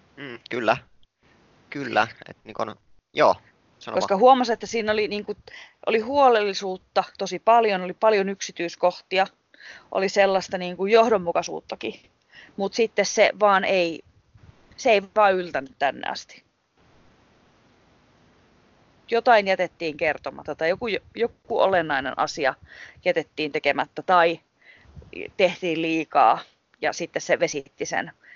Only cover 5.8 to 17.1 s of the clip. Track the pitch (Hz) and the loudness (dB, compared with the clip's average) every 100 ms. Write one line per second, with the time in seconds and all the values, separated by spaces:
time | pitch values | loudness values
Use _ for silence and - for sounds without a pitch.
5.8 | - 226 220 285 262 226 208 196 196 185 | -2 -2 0 4 6 4 0 -4 -8 -10
6.8 | _ 196 - - 190 185 - 233 220 185 | _ -2 -2 -6 -8 -2 4 4 4 0
7.8 | 180 - 220 208 196 196 - - 170 - | -4 0 2 2 0 -6 -10 -8 -8 -2
8.8 | 180 180 - 190 196 _ _ _ - - | -2 -2 -4 -2 -2 _ _ _ -20 -20
9.8 | - 190 196 202 196 190 - 190 180 175 | -6 -2 0 2 4 2 -2 -8 -8 -4
10.8 | 196 226 226 208 170 165 170 156 - - | 4 4 6 2 0 -4 -4 -8 -12 -10
11.8 | - - _ _ _ - - - 196 - | -10 -10 _ _ _ -20 -16 -8 -4 -2
12.8 | 226 - 190 - 202 190 208 190 - 190 | -2 0 0 2 2 4 2 2 2 0
13.8 | 170 156 - _ _ _ - _ _ - | 0 -6 -16 _ _ _ -20 _ _ -2
14.8 | 262 202 196 214 202 185 175 143 135 - | 2 2 2 2 4 2 -2 -6 -8 -4
15.8 | 139 123 - - - - _ _ _ _ | -4 -4 -8 -10 -14 -20 _ _ _ _
16.8 | _ _ _ | _ _ _